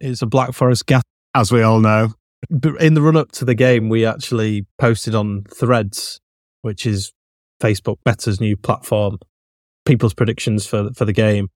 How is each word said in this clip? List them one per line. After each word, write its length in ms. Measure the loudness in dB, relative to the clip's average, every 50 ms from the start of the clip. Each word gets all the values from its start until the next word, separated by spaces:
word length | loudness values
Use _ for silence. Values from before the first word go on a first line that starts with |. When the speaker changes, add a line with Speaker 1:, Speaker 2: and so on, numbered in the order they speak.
Speaker 1:
it's 200 | -8 -8 -6 -6
a 40 | -4
Black 260 | 0 2 0 0 0
Forest 360 | -2 0 2 2 2 0 2 2
Gas. 160 | 2 2 2 _ _ _ _ _ -2
Speaker 2:
As 200 | 0 0 2 2
we 80 | 4
all 180 | 4 4 4 4
know. 340 | 4 4 4 2 2 0 -4 _ _ _ _ -18 -10 -6
Speaker 1:
But 320 | -4 -2 -2 -2 -2 2
in 140 | 2 2 4
the 60 | 4
run-up 300 | 4 4 4 2 0 -2 -6
to 120 | -6 -2
the 100 | -2 2
game, 320 | 2 4 4 4 2 2 0
we 180 | 0 0 0
actually 600 | 0 -2 -4 -6 -6 -4 -2 -2 -2 -2 -4 -6 _ _ 0
posted 380 | 2 2 2 0 -2 -4 -2
on 300 | -2 -2 -2 -4 -6 -8
Threads, 760 | -12 -8 -6 -2 0 0 0 0 -4 -8 -10 -12 -12 -14 -18 _ _ _ _ _ _ _ _ -10
which 220 | -10 -8 -6 -4
is 280 | -4 -2 -2 -4 -8 _ _ _ _ _ _ _ _ _ -4
Facebook 380 | -2 -2 -2 -2 -4 -6 -6 -2 -2
Meta's 360 | -2 -2 -2 -2 -4 -4 -2
new 160 | -2 -2 -2 -4
platform, 640 | -2 -4 -4 -4 -4 -4 -2 -2 -2 -2 -4 -8 -14 _ _ _ _ _ _ _ _ _ _ _ 0
people's 280 | 0 2 2 2 -2 0
predictions 520 | 0 -2 -2 -2 -4 -4 -4 -4 -4 -4
for, 260 | -4 -4 -4 -4 -4 -4
for 120 | -4 -4
the 80 | -2 0
game. 340 | 0 2 0 0 0 -4 -6 _